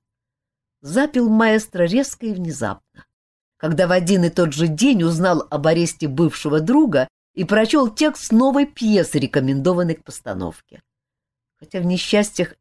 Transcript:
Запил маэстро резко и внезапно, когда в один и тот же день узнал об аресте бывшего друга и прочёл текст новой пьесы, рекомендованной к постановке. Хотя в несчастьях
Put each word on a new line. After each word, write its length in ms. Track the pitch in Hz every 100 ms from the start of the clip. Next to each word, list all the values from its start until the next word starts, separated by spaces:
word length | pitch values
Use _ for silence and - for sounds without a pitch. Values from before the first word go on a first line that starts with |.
| _ _ _ _ _ _ _ _
Запил 480 | 143 202 294 254 233
маэстро 560 | 220 226 214 214 185
резко 420 | 170 226 269 - 226
и 60 |
внезапно, 760 | 185 170 135 107 98 _ - - _ _ _ _ _
когда 320 | 156 156 180
в 40 |
один 320 | 180 170 196
и 60 | 170
тот 220 | 170 170
же 160 | 143 165
день 340 | 151 269 226
узнал 440 | 165 165 180 160 -
об 160 | 151 156
аресте 400 | 160 170 - 151
бывшего 540 | 131 165 - 156 151
друга 480 | 160 277 294 143 131 _ _ -
и 60 |
прочёл 440 | 175 208 220 302 247
текст 440 | - 302 302 -
новой 340 | 220 269 269 285
пьесы, 540 | - 220 208 160 147
рекомендованной 760 | 131 113 131 135 139 175 175
к 80 | 160
постановке. 800 | - - - 95 87 - _ - _ _ _ _ _ _ _ _
Хотя 180 | - 190
в 60 |
несчастьях 720 | 175 180 - 208 208 - 175 -